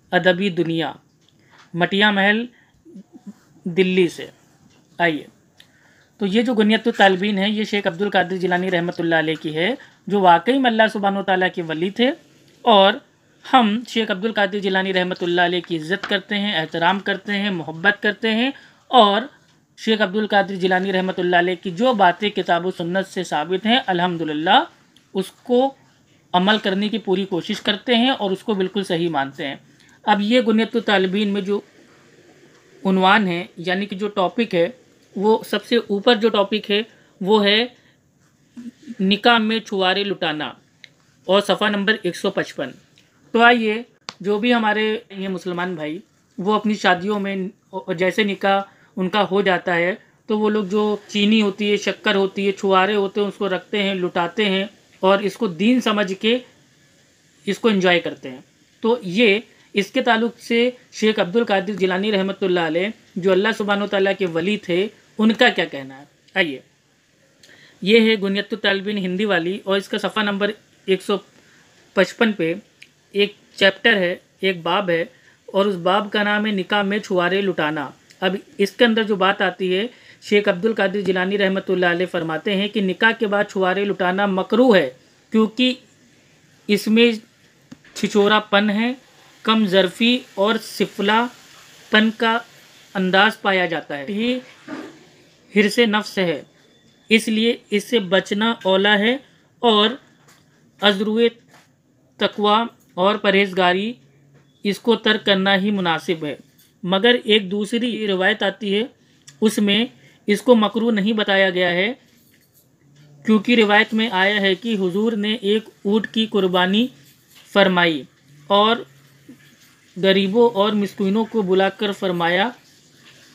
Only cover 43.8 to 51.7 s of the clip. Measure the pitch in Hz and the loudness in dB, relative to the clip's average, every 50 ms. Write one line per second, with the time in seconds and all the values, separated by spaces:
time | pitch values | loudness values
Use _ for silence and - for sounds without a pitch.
43.8 | 240 - _ _ _ - - - 180 190 208 214 208 247 247 233 220 214 208 214 | -8 -12 _ _ _ -18 -16 -8 -4 -4 -2 0 0 0 2 2 2 0 0 0
44.8 | 214 214 220 226 - - 196 196 190 190 185 175 - 185 180 175 175 185 185 156 | 0 -2 -2 -4 -8 -12 -12 -10 -8 -6 -6 -6 -6 -6 -6 -6 -6 -6 -6 -8
45.8 | 151 151 156 185 - _ _ _ _ _ _ - 180 196 214 208 - 214 214 196 | -8 -8 -10 -10 -14 _ _ _ _ _ _ -6 -2 -2 0 0 0 -2 -2 0
46.8 | - 196 180 170 175 202 214 208 196 196 196 190 185 185 - _ _ _ - 185 | 2 2 2 2 0 -4 -4 -4 -4 -6 -6 -6 -8 -8 -10 _ _ _ -14 -10
47.8 | - - 185 165 185 185 175 - 214 202 190 185 - 196 196 196 196 - _ _ | -8 -6 -4 -2 -2 0 0 0 -2 -2 -2 -2 0 0 0 0 -2 -4 _ _
48.8 | _ _ _ - 185 180 180 214 196 170 180 196 196 190 185 165 - 185 175 165 | _ _ _ -6 -4 -2 0 0 0 0 0 0 2 2 0 0 0 -2 -2 0
49.8 | 170 175 202 - - _ _ _ _ - 220 208 214 214 214 214 208 180 196 214 | 0 -2 -4 -6 -10 _ _ _ _ -4 -2 -2 0 0 0 -2 -4 -2 -2 -2
50.8 | 214 214 208 208 - - - 208 202 208 220 220 214 202 190 202 208 208 | 0 -2 -2 -4 -8 -6 -2 0 2 4 4 4 2 0 0 -2 -2 0